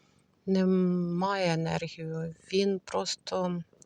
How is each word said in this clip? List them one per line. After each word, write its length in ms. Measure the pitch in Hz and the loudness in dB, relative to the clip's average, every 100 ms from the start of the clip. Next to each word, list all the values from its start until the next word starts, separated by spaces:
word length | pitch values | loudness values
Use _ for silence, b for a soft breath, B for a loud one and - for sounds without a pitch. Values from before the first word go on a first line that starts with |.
| b b b _ - | b b b _ 0
не 200 | 190 185 | 2 4
має 880 | 185 180 180 175 175 196 196 180 | 4 4 2 0 0 0 2 2
енергію. 840 | 165 160 165 165 - 160 160 165 160 - | 2 0 -2 -4 -8 -8 -6 -8 -10 -2
Він 280 | 190 196 190 - | 2 2 0 -2
просто, 760 | 196 190 - - 185 180 180 - _ | -4 -2 -6 -4 -2 -2 -2 -6 _